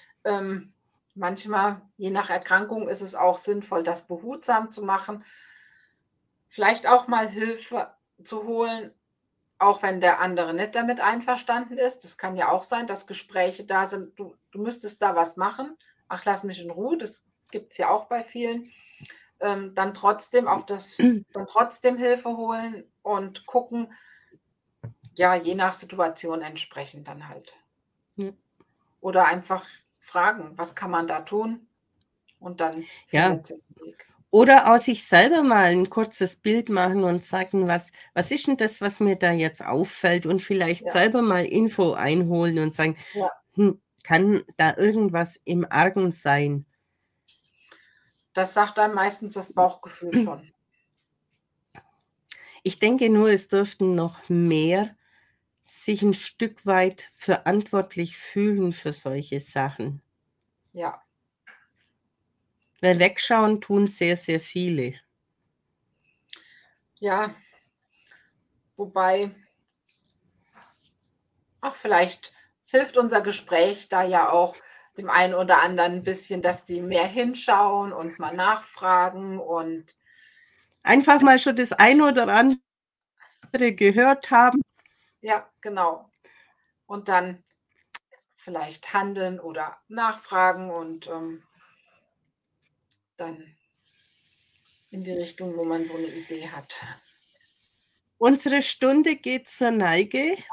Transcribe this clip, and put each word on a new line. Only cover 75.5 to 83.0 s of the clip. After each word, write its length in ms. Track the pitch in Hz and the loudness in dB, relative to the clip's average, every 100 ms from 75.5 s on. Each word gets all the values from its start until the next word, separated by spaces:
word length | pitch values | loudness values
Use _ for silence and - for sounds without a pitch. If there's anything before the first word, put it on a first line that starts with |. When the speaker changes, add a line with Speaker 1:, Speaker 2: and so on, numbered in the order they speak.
| 156 | 4
Speaker 1:
anderen 320 | 175 180 175 | 4 2 0
ein 100 | 180 | -2
bisschen, 380 | 185 185 - 185 | -6 -8 -6 -4
dass 240 | 180 180 - | -2 -4 -8
die 160 | 175 | -10
mehr 260 | 180 175 185 | -2 0 0
hinschauen 840 | 226 240 254 - 202 202 202 202 | -2 -4 -4 2 4 4 0 -4
und 260 | 175 165 165 | -8 -12 -10
mal 140 | 156 175 | -10 -2
nachfragen 1040 | 190 214 - - 185 185 180 185 196 190 | 0 0 -4 -8 2 2 2 -2 -10 -10
und 560 | 160 170 165 165 160 _ _ _ _ _ _ _ _ _ - | -6 -6 -6 -10 -14 _ _ _ _ _ _ _ _ _ 2
Speaker 2:
Einfach 360 | 240 277 285 | 4 8 8
mal 180 | 277 262 | 8 8
schon 160 | 277 233 | 6 0
das 160 | 247 | 0
ein 300 | - 214 285 | 6 8 8
oder 260 | 294 247 226 | 6 4 4
andere 320 | 208 269 254 _ _ _ _ | 4 4 2 _ _ _ _